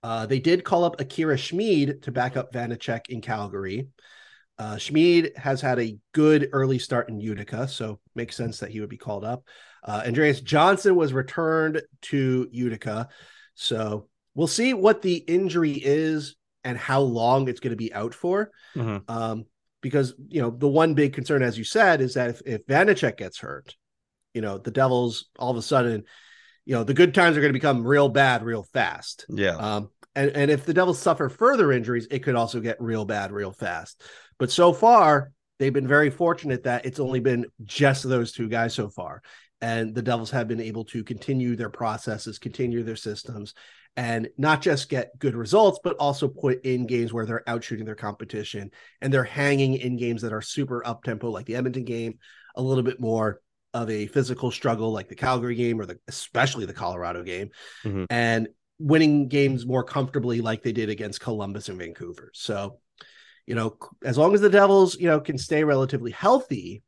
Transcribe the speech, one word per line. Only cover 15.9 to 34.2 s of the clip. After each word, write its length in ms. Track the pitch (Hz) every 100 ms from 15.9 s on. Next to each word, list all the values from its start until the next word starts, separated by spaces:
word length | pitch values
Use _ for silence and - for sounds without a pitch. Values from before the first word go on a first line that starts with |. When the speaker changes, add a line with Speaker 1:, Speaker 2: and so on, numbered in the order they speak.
| 147 156 156 143 - _ _
Speaker 1:
and 120 | 127 117
how 240 | - 139
long 480 | 139 117 117 135 131
it's 120 | 120
gonna 160 | 131 113
be 160 | 110
out 220 | - 113
for. 360 | - 175 190 208 _ _ -
Speaker 2:
Mm-hmm. 340 | 113 101 98
Speaker 1:
Um, 340 | 117 113 110 110 _ _ _
because, 340 | 135 143 131 - 139
you 120 | 160
know, 100 | 120
the 180 | 117 143
one 260 | 143 165
big 180 | 147 143
concern, 300 | 139 123 143
as 160 | 127 110
you 60 |
said, 360 | 110 220 202 160
is 140 | 127
that 160 | 131 123
if, 120 | 117 -
if 200 | 110 -
Vanecek 520 | 139 190 - 135 -
gets 200 | 95 -
hurt, 380 | - 69 - - _ _ _ _ _
you 80 | 117
know, 160 | 107 98
the 140 | 123
Devils 560 | 120 131 127 123 113 - -
all 120 | 123
of 80 | 120
a 40 |
sudden, 420 | - 139 120 110 - - _ - _ _
you 100 | -
know, 100 | 127
the 100 | 110
good 180 | 139 175
times 240 | 143 170 151
are 40 |
gonna 100 | 147
become 340 | 135 151 123 117
real 220 | 143 143
bad 340 | 113 135 123
real 200 | 110 113
fast. 640 | 95 127 98 82 - - -
Speaker 2:
Yeah. 280 | 104 95 82
Speaker 1:
Um, 340 | 107 104 101 _ -
and, 160 | - 139
and 200 | 143 143
if 140 | 147
the 80 | 139
Devils 280 | 160 180 143
suffer 280 | - 160 139
further 420 | - 233 269 160
injuries, 360 | 127 113 120 113
it 100 | 139
could 160 | 135 120
also 240 | 113 123
get 200 | 113 110
real 240 | 117 113
bad 260 | 101 104 98
real 220 | 101 98
fast. 500 | 95 98 87 - - - -